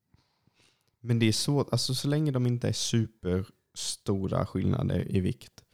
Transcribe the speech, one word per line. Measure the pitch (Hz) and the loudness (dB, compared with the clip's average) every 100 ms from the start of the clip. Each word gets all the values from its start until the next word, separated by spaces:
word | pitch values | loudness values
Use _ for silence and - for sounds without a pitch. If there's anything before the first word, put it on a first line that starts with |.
| _ _ _ _ _ _ _ _ _ _ | _ _ _ _ _ _ _ _ _ _
Men | 117 120 | -2 4
det | 113 | 4
är | |
svårt. | 110 - 143 - | 4 2 0 2
Alltså, | 127 - 127 | 0 0 -2
så | 143 | -2
länge | 151 151 | 0 0
de | 131 123 | 0 0
inte | 120 104 | 0 -2
är | |
superstora | 110 - 117 110 - 90 92 95 _ _ - - - - 98 95 90 98 | -2 0 0 0 -4 -2 -2 -2 _ _ -10 -8 -6 -4 -2 -2 -2 -2
skillnader | 92 95 95 95 92 - | 0 0 0 0 -2 0
i | 98 | 0
vikt. | 92 - - - - | 0 -4 -10 -20 -20